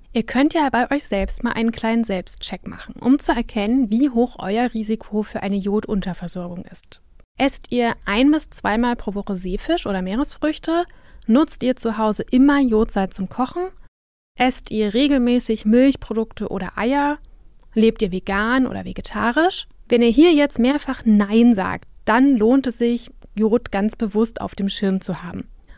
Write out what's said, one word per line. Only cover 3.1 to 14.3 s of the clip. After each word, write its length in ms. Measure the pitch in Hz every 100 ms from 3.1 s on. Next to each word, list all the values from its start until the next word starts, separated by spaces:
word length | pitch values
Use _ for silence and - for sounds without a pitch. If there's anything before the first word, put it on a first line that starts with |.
| 285
zu 100 | -
erkennen, 600 | 240 233 220 202 262 220
wie 200 | 226 285
hoch 260 | 233 247 -
euer 340 | 147 220 240
Risiko 480 | 220 214 220 - 208
für 200 | 208 220
eine 100 | 202
Jodunterversorgung 1120 | 202 196 208 - 214 190 175 175 180 175 175
ist. 360 | - - - - _ - - -
Esst 320 | 269 - -
ihr 220 | 240 233 - -
ein- 260 | 208 277
bis 180 | 311 -
zweimal 460 | - 196 220 240 240
pro 180 | -
Woche 220 | 202 196 190
Seefisch 500 | 185 190 - 349 -
oder 160 | 190
Meeresfrüchte? 800 | 185 220 294 - 302 302 - 330 359 - - - -
Nutzt 340 | 240 311 -
ihr 140 | 247 247
zu 200 | 233 214
Hause 280 | 214 208 -
immer 300 | 254 277 285
Jodsalz 560 | 262 214 220 202 190
zum 140 | - 185
Kochen? 340 | - 254 349 370 - - _ _ _ _